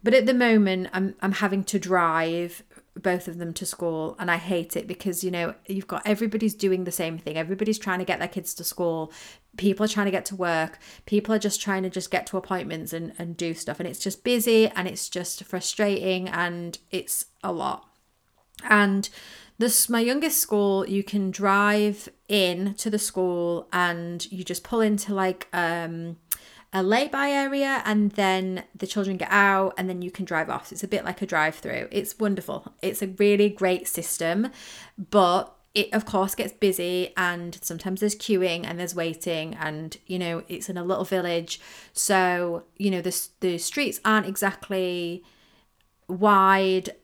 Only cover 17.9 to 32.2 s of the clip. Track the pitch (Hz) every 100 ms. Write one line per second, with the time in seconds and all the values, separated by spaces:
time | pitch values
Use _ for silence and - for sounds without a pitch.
17.9 | _ _ _ _ _ _ - - 208 202
18.9 | 196 202 - - - - _ 233 - -
19.9 | 233 233 269 311 320 - 214 202 196 -
20.9 | 196 196 208 190 180 196 196 208 208 208
21.9 | 208 - _ _ 208 185 175 196 196 220
22.9 | 208 - - 185 175 170 170 - 185 175
23.9 | 170 170 175 - 185 185 175 - 233 220
24.9 | 208 208 202 185 185 - 175 170 170 165
25.9 | 165 170 170 _ - - - - 190 185
26.9 | 226 294 269 277 277 277 277 277 269 -
27.9 | 214 208 202 190 185 185 185 - - 190
28.9 | 214 196 185 180 202 202 196 190 - 185
29.9 | 180 180 180 190 165 160 - - 165 202
30.9 | 208 - 185 196 165 156 156 - 123 -
31.9 | 202 - -